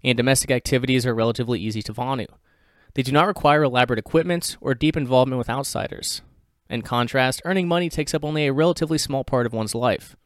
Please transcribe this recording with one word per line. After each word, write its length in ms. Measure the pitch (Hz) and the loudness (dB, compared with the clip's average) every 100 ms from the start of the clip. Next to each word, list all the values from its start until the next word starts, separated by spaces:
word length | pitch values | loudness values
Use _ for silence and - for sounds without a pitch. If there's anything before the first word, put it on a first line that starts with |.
and 140 | 127 120 | 0 2
domestic 320 | 123 135 - | 2 2 2
activities 560 | 123 - 131 127 127 123 | -2 0 0 2 2 2
are 80 | |
relatively 460 | 113 113 117 120 113 | 0 0 0 -2 -2
easy 240 | 107 107 | -2 -6
to 100 | 104 | -8
Vonu. 340 | 110 123 135 101 - _ _ _ _ _ | -6 -4 -4 -8 -14 _ _ _ _ _
They 100 | - | -4
do 80 | 127 | 2
not 160 | 143 185 | 4 4
require 340 | 190 147 151 | 2 4 4
elaborate 380 | 143 123 123 113 | 4 2 2 0
equipment 560 | - 160 170 170 - - | 2 0 2 -2 -4 -6
or 120 | - | -4
deep 220 | 123 151 160 | 2 2 0
involvement 420 | 127 127 131 127 | 2 4 4 0
with 120 | 120 | -2
outsiders. 720 | 127 - - - - - - - _ _ _ _ | -4 -4 -6 -6 -8 -8 -10 -14 _ _ _ _
In 120 | 117 | -8
contrast, 600 | 113 120 120 135 131 127 | -2 -2 0 0 0 -2
earning 240 | 175 190 175 | -2 -2 0
money 220 | 170 170 | 0 0
takes 240 | - 151 | -4 -4
up 100 | 156 | -2
only 240 | 151 151 147 | -2 -2 0
a 60 | |
relatively 440 | 135 165 175 156 156 | 2 2 2 -2 -2
small 260 | - 135 | -2 -4
part 220 | 127 127 120 | -2 0 0
of 80 | |
one's 220 | 113 107 117 | -2 -4 -2
life. 400 | 123 92 - - | 0 -2 -6 -20